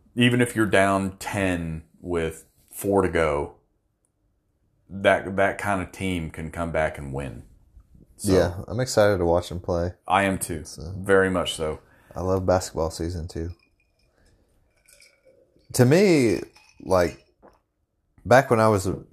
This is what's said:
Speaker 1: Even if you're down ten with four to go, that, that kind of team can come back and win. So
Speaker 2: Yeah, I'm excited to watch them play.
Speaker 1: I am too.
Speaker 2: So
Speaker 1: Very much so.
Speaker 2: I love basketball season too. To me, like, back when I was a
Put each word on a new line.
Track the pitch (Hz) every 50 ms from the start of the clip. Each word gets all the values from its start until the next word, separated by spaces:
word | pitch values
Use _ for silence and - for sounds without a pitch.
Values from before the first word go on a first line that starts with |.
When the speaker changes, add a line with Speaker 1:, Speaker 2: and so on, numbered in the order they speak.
| _ _ -
Speaker 1:
Even | 117 120 123 120 123
if | 123 117 -
you're | 110 110 95
down | 101 98 95 98 98 95 95 95 92 -
ten | - - - 104 95 92 90 85 85 82 80 80 80 _ _ _
with | - 87 87 85 82 80 80 - - _ _ _ _ _
four | - - - 101 98 98
to | 92 90
go, | 82 85 82 78 73 73 73 - - _ _ _ _ _ _ _ _ _ _ _ _ _ _ _ _ _ _ _ _ _ _ _ _ _ _ -
that, | 87 98 98 101 95 87 - 87 98
that | 95 98 98 - -
kind | - 101 101 92
of | 90 85
team | - - 95 95 90 85 80 78
can | - - 80 80
come | - 85 85 82
back | 78 82 78 76 - -
and | 71 69
win. | 65 69 69 65 57 58 - - _ _ _ _ - - - _ _ - - _ _ -
So | - 104
Speaker 2:
Yeah, | 95 92 87 87 90 95 - -
I'm | - 113
excited | 127 127 - 117 104 104 104 90
to | 90
watch | 85 82 87 90 -
them | - 90
play. | - - 92 85 85 90 - _ _ -
Speaker 1:
I | 90 98 98
am | 98 95 87
too. | - - 87 78 73
Speaker 2:
So | - - - 69 80 95 92
Speaker 1:
Very | 95 98 98 95 95 95
much | 92 90 80 - -
so. | - 82 76 76 - - _ _ _ _ - -
Speaker 2:
I | -
love | 85 92 95 95 92 92
basketball | 92 92 - - - - 82 80
season | - - 82 85 87 87 78 90
too. | - 82 82 87 87 _ _ _ _ _ _ _ _ _ _ _ _ _ _ _ _ _ _ _ _ _ _ _ _ _ _ _ _ _ _ _ _ _ _ _ _ _ _ _ _ _ _ - -
To | - 123
me, | 123 147 180 208 202 170 147 127 110 87 58 - - _ _ _ _ _ -
like, | - - 92 92 87 82 - - _ _ _ _ _ - _ _ _ _ _ _ _ _ _ _ _ _ _ _ -
back | - 120 131 139 -
when | 123 110
I | 110 110
was | 107 98 92 98
a | 78 69 - -